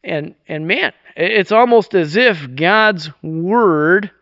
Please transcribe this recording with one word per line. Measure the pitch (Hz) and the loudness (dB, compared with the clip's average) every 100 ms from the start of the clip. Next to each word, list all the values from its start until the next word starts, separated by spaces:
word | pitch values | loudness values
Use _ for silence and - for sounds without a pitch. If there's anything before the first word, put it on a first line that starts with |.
and, | - 165 151 - _ | -6 -8 -8 -16 _
and | 156 160 | -10 -4
man, | 233 240 - _ - | -2 -4 -6 _ -6
it's | 175 214 185 | -2 0 2
almost | 214 240 233 196 | 2 4 4 2
as | 190 156 175 | -2 0 2
if | 247 180 139 | 0 0 -8
God's | 131 165 214 214 185 156 - | -4 0 2 2 0 -10 -14
word | 160 160 170 226 214 156 151 185 196 _ | -10 -6 -2 2 2 2 2 0 -2 _